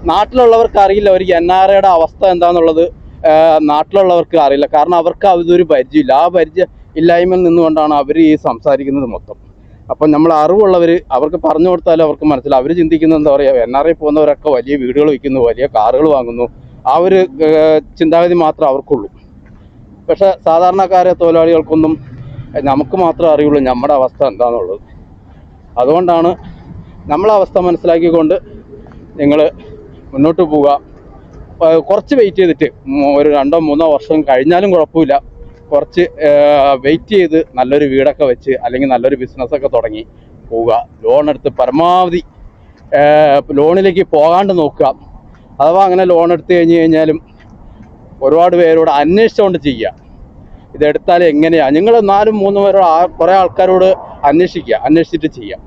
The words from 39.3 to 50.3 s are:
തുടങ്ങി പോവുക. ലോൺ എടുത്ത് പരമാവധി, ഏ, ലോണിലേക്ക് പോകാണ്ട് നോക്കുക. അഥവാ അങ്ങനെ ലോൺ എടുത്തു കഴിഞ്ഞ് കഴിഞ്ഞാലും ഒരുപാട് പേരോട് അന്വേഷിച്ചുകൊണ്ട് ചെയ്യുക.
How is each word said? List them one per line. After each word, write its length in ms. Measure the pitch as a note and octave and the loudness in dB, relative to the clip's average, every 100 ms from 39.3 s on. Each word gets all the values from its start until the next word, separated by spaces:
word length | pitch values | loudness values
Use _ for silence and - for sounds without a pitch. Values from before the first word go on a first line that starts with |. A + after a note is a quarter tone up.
| - B2 D3 C3+ | -10 -8 -4 -2
തുടങ്ങി 380 | A#2+ A2+ G#2+ A2+ - - - - | -2 -4 -10 -16 -20 -20 -20 -10
പോവുക. 380 | A2+ A#2 A2+ - - | -4 -2 -2 -4 -8
ലോൺ 260 | A2 C3 D3+ | 0 0 0
എടുത്ത് 180 | C3 D3 | -4 -6
പരമാവധി, 760 | B2+ B2 C#3 E3+ F3+ F#3 F3 - - - _ - _ - | -4 -4 0 0 0 0 -4 -10 -20 -20 _ -20 _ -4
ഏ, 60 | C#3+ D3 D3+ D3+ C#3+ B2 | 0 2 4 2 0 -2
ലോണിലേക്ക് 540 | C#3 D3+ F#3 F#3+ F3 F#3 | 0 0 2 0 -2 -2
പോകാണ്ട് 520 | D#3+ D#3 F3+ G3 F3+ | 0 2 2 0 -2
നോക്കുക. 360 | D3 - C#3 - - - - - - - | -2 -2 -2 -2 -14 -20 -20 -20 -20 -2
അഥവാ 240 | C#3+ F3+ | 0 2
അങ്ങനെ 200 | G3 F3+ | 2 2
ലോൺ 280 | F#3 E3+ E3+ | 2 2 2
എടുത്തു 220 | E3+ - | -2 0
കഴിഞ്ഞ് 240 | F3+ E3 E3+ | 0 2 2
കഴിഞ്ഞാലും 440 | D#3+ D#3+ D#3 D#3 - - - - - - - - - - | 2 0 0 -4 -8 -20 -20 -20 -20 -20 -20 -20 -20 -6
ഒരുപാട് 340 | C3+ D#3 F3 F3 | 0 2 2 2
പേരോട് 340 | E3+ D#3+ D#3+ | 2 2 2
അന്വേഷിച്ചുകൊണ്ട് 680 | C#3+ D3 G3 A3+ - G3+ D#3+ | 0 0 2 0 0 -2 0
ചെയ്യുക. 480 | C#3+ A#2+ G2+ - - - - | -6 -4 -8 -8 -20 -20 -20